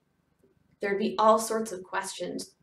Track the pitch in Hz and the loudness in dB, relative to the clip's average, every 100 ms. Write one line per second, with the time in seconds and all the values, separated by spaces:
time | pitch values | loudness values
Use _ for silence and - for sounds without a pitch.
0 | _ _ _ _ _ _ _ - 202 202 | _ _ _ _ _ _ _ -8 -2 0
1 | 220 - 220 220 - 226 220 185 - 190 | 0 4 6 6 2 -4 -4 -8 -8 -6
2 | 196 - 180 180 - _ | -6 -8 -8 -8 -10 _